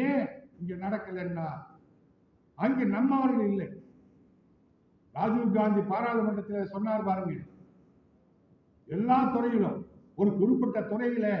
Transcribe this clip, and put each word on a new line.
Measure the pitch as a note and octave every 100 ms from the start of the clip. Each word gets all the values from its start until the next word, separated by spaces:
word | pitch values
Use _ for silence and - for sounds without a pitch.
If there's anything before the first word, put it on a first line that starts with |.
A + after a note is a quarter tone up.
ஏன் | C4+ C#4 F#3 - - -
இங்க | F3 F3+
நடக்கலன்னா, | F#3+ G#3+ F#3+ F#3 F3 E3+ D#3 C#3 - - _ _ _ _ _ _ _ -
அங்கே | A3 B3+ G#3
நம்மவர்கள் | G#3 C4 C4+ C4 A3+ G3+
இல்லை. | G3 D3+ - - - - _ _ _ _ _ _ _ _ _ _
ராஜீவ் | C#3+ A3 A#3+ A3 G#3+
காந்தி | G#3+ G3 F3+
பாராளுமன்றத்தில் | G3+ A#3+ A3+ G#3 G3+ G3+ G3+ F#3+
சொன்னார் | G3 A3 G#3+ F#3+
பாருங்க, | F#3 E3+ C#3+ - - - _ _ _ _ _ _ _ _ _ _ _ -
எல்லா | F3+ A#3+ C4 -
துறையிலும் | A#3+ A#3 A3+ E3 - - - - -
ஒரு | G3+ C#3
குறிப்பிட்ட | A3 B3+ A3 G#3+
துறையில | F#3+ G#3+ A#3+ A#3 G#3 F#3